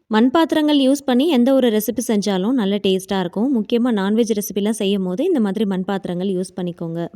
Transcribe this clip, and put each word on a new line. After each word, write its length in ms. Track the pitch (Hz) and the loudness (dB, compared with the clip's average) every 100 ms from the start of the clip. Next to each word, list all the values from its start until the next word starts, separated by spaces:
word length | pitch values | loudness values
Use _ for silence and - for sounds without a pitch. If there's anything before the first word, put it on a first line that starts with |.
| - | -2
மண் 220 | 214 254 | 2 4
பாத்திரங்கள் 500 | 330 330 320 302 294 262 | 4 2 2 2 2 4
யூஸ் 200 | 277 - | 2 0
பண்ணி 220 | 254 320 | 0 2
எந்த 200 | 254 240 269 | 2 4 4
ஒரு 160 | 240 | 2
ரெசிபி 340 | 214 214 226 233 | 2 -2 -4 -2
செஞ்சாலும் 500 | 214 202 190 202 269 | -2 0 0 0 0
நல்ல 180 | 196 202 | 0 0
டேஸ்டா 400 | 196 190 - 196 | 0 -2 -2 -4
இருக்கும். 300 | 175 196 254 247 | -4 -2 -2 0
முக்கியமா 380 | 202 233 247 | 0 0 0
நான்வெஜ் 400 | 214 190 220 220 208 | 0 0 2 0 -2
ரெசிபிலாம் 420 | 202 202 208 220 | -4 -2 -2 0
செய்யும் 280 | 196 202 185 | 0 0 -2
போது 160 | 185 349 | -2 0
இந்த 120 | 311 208 | 0 0
மாதிரி 200 | 196 214 | 0 -2
மண் 200 | 185 185 | -2 -2
பாத்திரங்கள் 420 | 190 185 180 196 | -4 -4 -4 -2
யூஸ் 240 | 180 185 - | -2 -4 -6
பண்ணிக்கோங்க. 460 | 175 170 165 165 170 | -8 -6 -8 -6 -4